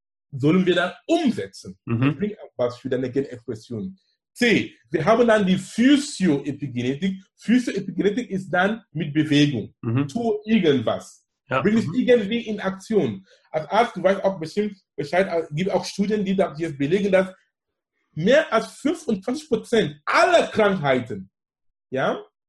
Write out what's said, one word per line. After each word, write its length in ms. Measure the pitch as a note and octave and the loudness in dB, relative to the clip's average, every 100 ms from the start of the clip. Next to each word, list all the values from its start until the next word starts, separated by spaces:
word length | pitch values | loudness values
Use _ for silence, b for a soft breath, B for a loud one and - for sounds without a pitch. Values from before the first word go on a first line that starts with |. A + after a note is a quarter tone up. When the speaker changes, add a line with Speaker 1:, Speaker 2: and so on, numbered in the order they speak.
| _ _ _ | _ _ _
Speaker 1:
sollen 360 | C3 D3 F#3 F3+ | -2 2 4 2
wir 80 | |
dann 180 | F3 F#3 - - | 2 0 -6 -2
umsetzen. 720 | E4+ D4 - G2 - F#2+ - - | 0 2 -2 -8 -12 -20 -14 -4
Speaker 2:
Mhm. 140 | A2+ | 0
Speaker 1:
Das 160 | C#3 D#3 | 0 0
bringt 220 | G#3 - | -6 -8
auch 120 | - - | -14 -4
was 200 | B2 - | -4 -4
für 120 | C3 | -6
deine 200 | B2+ C3 | -4 -2
Genexpression. 880 | C#3 C#3 A#2+ - A2+ - A2+ F#2+ F#2+ _ _ _ | -4 -4 -10 -12 -12 -10 -10 -10 -14 _ _ _
C, 400 | - A#3+ D3+ F#2 _ - | -2 2 2 -2 _ -8
wir 140 | D#3+ | -2
haben 220 | D#3+ A3+ A#3 | 2 4 4
dann 200 | G#3+ F#3 | 4 2
die 100 | F#3 | 0
Physio-Epigenetik. 1700 | - - C4 C#4+ - - F#3 C#3 C#3+ - C#3 A#2+ B2 C#3 G3 F#3+ - _ | -2 2 4 4 0 -2 0 0 -2 -8 -6 -4 -2 -2 -4 -6 -14 _
Physio-Epigenetik 920 | - B3 - F#3+ - D#3+ F#3+ G#3 A#3+ | 0 2 2 -6 -6 -2 0 0 -4
ist 220 | F#3+ - | -8 -2
dann 320 | F3+ G3 A3+ _ | 0 0 -2 _
mit 220 | D3 D3+ | -8 -4
Bewegung. 600 | D3 D3+ D3 C#3+ D3 - _ | -2 2 4 4 0 -8 _
Speaker 2:
Mhm. 280 | A#2+ B2 D3 | -2 -2 -2
Speaker 1:
Tu 320 | A#3 A#3 G#3+ | -2 -2 -2
irgendwas. 800 | G#3+ A3 E3 C3 A2+ F#2 - - _ _ - | 2 2 4 2 0 -4 -8 -20 _ _ -4
Speaker 2:
Ja. 140 | C3 | 0
Speaker 1:
Bring 140 | E3+ A3 | 2 0
dich 100 | D3+ | 0
Speaker 2:
Mhm. 80 | |
Speaker 1:
irgendwie 460 | B3+ B3 A#3+ G3 A#3 G#3+ | -2 4 4 2 -4 -4
in 120 | G3+ | -6
Aktion. 640 | F#3+ F#3+ - G#3 B2+ G2 b b b | -6 -8 -2 0 0 -4 b b b
Als 140 | D#3 - | -8 0
Arzt, 260 | G3+ A#3 F#3 | 2 2 2
du 60 | |
weißt 200 | F3+ G3 | 0 2
auch 140 | F#3+ D#3+ | 0 -4
bestimmt 380 | D#3 G#3 G#3 - _ - | -6 -4 -4 -6 _ -10
Bescheid, 320 | D3+ F3+ F#3+ E3+ | -2 0 2 -2
es 60 | D#3+ | -4
gibt 160 | D3 F#3 | -4 0
auch 140 | F#3 | -2
Studien, 400 | - - G3+ G#3 | -4 -4 -2 0
die 100 | F#3 | 0
das 240 | F#3+ - D3 | 0 0 -2
jetzt 180 | E3 C#3 | -8 -4
belegen, 360 | C#3+ G3 G3 | 0 0 2
dass 200 | F#3 F#3 - _ _ _ _ _ _ _ | 2 0 -8 _ _ _ _ _ _ _
mehr 380 | D3+ F#3 D4 D#4 | -2 4 4 4
als 140 | A3 - | -2 -2
fünfundzwanzig 760 | - C#4+ F4 - G3 B3 C#4+ - | -4 -4 -4 -4 -4 -4 -6 -4
Prozent 520 | A3 - A3 D#3 - | -4 0 0 0 -4
aller 440 | - D#4 F4+ E4 - | 0 4 6 4 2
Krankheiten, 800 | G#3 G3+ F#3 C#3+ B2+ A2+ G2 F#2+ _ _ _ _ _ - | 2 2 2 0 0 -2 -10 -12 _ _ _ _ _ -8
ja, 300 | B2+ F3 F#4+ - _ | -4 -2 -4 -10 _